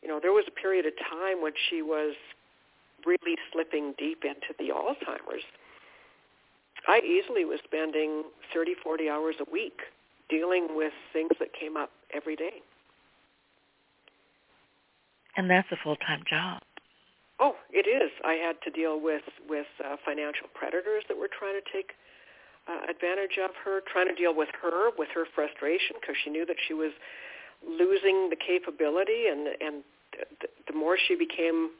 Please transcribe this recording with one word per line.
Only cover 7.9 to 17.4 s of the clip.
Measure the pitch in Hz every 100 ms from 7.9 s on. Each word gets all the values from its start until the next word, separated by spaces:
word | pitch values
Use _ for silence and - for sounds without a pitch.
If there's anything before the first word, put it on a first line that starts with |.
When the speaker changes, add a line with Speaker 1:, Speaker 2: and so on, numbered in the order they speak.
| 156 156 156 156 - -
Speaker 1:
thirty, | 170 165 180
forty | 165 156 156
hours | 147 160 156
a | 143
week | 170 220 - - _ _ _ _
dealing | 156 170 185 170 156
with | 156 - -
things | 165 160 -
that | - -
came | 156 156
up | 147 _ _
every | - 165 156
day. | 165 - - _ _ _ _ _ _ _ _ _ _ _ _ _ - _ _ _ _ _ _ _ _ _ _ _ _ -
Speaker 2:
And | 185
that's | 185 190
a | 170
full-time | 151 151 - 147 165
job. | 156 180 180 _ - _ _ _ _ _ _